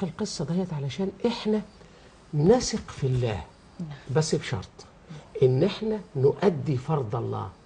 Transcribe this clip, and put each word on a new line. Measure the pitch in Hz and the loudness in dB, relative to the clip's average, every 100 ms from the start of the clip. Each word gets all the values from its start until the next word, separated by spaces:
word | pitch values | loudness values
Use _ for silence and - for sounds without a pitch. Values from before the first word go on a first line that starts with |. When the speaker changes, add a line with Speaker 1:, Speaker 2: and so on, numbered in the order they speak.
Speaker 1:
القصة | 180 - 214 - | -6 -4 -6 -4
ديت | 143 175 180 | -4 -2 -2
علشان | 147 135 156 190 - 240 | -4 -6 -4 -6 -2 -2
إحنا | 233 214 214 - - - - - - - | 0 0 0 -2 -14 -20 -20 -20 -20 -4
نثق | 147 165 247 - 220 - | 2 6 6 4 -4 -6
في | - 131 | -4 0
الله. | 127 123 104 - - - - | 2 0 -2 -8 -16 -20 -12
Speaker 2:
نعم. | 165 139 - 135 | -12 -12 -2 0
Speaker 1:
بس | 156 | 2
بشرط | 156 - 101 - - - - - 151 - - | 0 -2 -6 -8 -16 -20 -20 -20 -20 -14 4
إن | 131 131 | 4 6
إحنا | 185 - 220 214 - 139 | 2 0 -4 -4 -4 2
نؤدي | 131 - 202 156 123 127 | 2 4 2 2 0 -2
فرض | 143 151 113 117 | 0 -2 -2 -4
الله. | 113 107 101 - | -4 -4 -8 -12